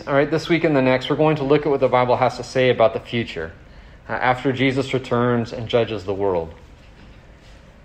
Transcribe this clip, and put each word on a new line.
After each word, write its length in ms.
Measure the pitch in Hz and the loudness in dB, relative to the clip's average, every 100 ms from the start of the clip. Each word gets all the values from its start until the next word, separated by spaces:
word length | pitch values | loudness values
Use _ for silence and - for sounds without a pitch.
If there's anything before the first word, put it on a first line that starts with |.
| - | -2
all 60 | |
right, 180 | 143 151 | 0 2
this 160 | 160 - | -2 0
week 160 | 165 | 0
and 100 | 165 | 2
the 80 | 143 | 2
next, 280 | 131 127 - | 2 2 0
we're 80 | 143 | 0
going 180 | 156 143 | 2 2
to 80 | |
look 220 | 135 151 151 | 2 2 2
at 40 | |
what 120 | 135 | 0
the 80 | 131 | 2
Bible 260 | 123 123 117 | 2 2 2
has 220 | 123 - | 0 -2
to 60 | |
say 260 | 117 131 127 | -4 0 2
about 240 | 113 113 | 4 2
the 80 | 113 | 2
future, 500 | - 120 113 85 80 - - - - - - | -6 -6 -6 -8 -12 -14 -20 -20 -20 -20 -10
uh, 60 | |
after 400 | 113 123 127 139 | -2 0 0 -2
Jesus 400 | 120 135 131 131 | 0 0 0 -2
returns 580 | 127 - 120 123 120 113 | -4 -2 0 2 0 -2
and 160 | - 113 | -8 -2
judges 380 | 120 113 107 95 | 0 0 -4 -6
the 80 | |
world. 400 | 98 101 90 82 - - - - - - - - - - - - - | -2 0 0 -4 -10 -20 -20 -20 -20 -20 -20 -20 -20 -20 -20 -20 -20